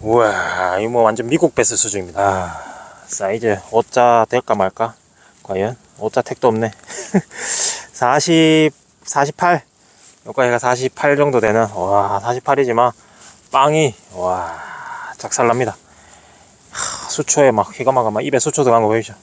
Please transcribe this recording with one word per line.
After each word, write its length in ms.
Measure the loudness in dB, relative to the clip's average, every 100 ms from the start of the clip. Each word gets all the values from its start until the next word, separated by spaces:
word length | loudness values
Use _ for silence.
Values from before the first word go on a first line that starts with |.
와, 760 | 2 4 4 0 -4 -2 -2 -2
이거 120 | -2
뭐 120 | 2
완전 260 | 2 2 -2
미국 260 | 0 0
베스 220 | 0 0 0
수준입니다. 440 | -2 -4 -8 -2
아, 400 | 0 0 -4 -10 -16 -18 -20 -20 -14
사이즈 520 | -6 -4 -2 -2 -2 0
오자 560 | 0 0 2 4 4 2
될까 260 | -2 -2
말까? 400 | 0 0 -2 -6 -6 _ _ _ _
과연? 340 | -8 -4 -4 -6 _ -8
오자 240 | -4 -4
택도 260 | -4 0 0
없네. 220 | 0 -4 -6 -16 -14 -2 -2 -2
<laughs> 640 | -12 -6 -4 -4 -6 -12
사십, 800 | -2 0 2 2 4 4 4 2 -2 _ _
사십팔. 580 | -6 -2 -2 0 0 0 -2 _ _ _ -20 _ -10
여기까지가 320 | -2 0 2
사십팔 580 | 0 0 -2 -2 0 2
정도 240 | 2 2
되는, 280 | 2 2 0
와, 480 | -2 0 2 2 -2
사십팔이지만 680 | -4 -4 0 0 2 2 2 0 -20 -20 -20 -20 _
빵이, 420 | 2 2 4 0 -2 _
와, 380 | -6 -4 -4 -6 -12 -16 -16 -16 -14 -16 -14
작살납니다. 580 | -8 0 0 2 -2 -6 _ -20 -20 -20 _ _ -20 _ _
하, 360 | -10 -10 -10 -10
수초에 440 | -6 -2 4 4
막 200 | 4 -2 -2
희감아가 320 | 0 2 0
막 140 | -2
입에 140 | -2 -2
수초 240 | -2 0
들어간 180 | 2 4
거 60 | 2
보이죠? 260 | 0 -4 -16